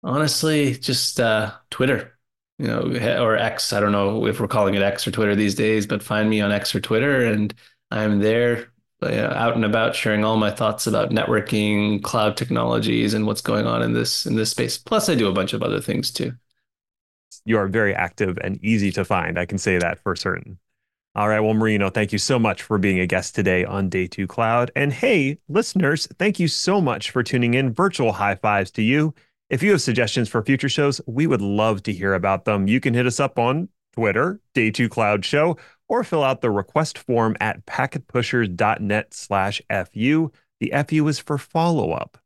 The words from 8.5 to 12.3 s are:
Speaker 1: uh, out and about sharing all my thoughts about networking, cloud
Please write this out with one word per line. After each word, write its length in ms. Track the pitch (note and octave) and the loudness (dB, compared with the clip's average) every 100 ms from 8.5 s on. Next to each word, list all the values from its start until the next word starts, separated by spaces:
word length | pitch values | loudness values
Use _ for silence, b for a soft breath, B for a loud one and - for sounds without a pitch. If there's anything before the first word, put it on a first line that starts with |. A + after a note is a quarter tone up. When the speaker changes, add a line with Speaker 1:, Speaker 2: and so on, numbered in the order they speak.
| A#2 - _ _ _ | 0 -6 _ _ _
Speaker 1:
uh, 300 | - A2+ A2 | -4 -2 -2
out 220 | - A#2 A#2 | 0 0 2
and 80 | |
about 300 | G#2+ A2 A2+ | 2 2 0
sharing 300 | - A2+ G#2+ | 0 -2 0
all 120 | G#2+ A2 | 2 2
my 140 | G#2+ | 0
thoughts 360 | G#2 A2 G#2 - | 0 -2 0 -2
about 240 | G#2+ G#2+ | 0 0
networking, 920 | A2 - G#2+ G2+ G#2+ G#2 G#2 G#2 G#2 | 0 0 0 0 -2 0 0 0 -2
cloud 340 | G2+ A#2+ G#2+ | -2 0 0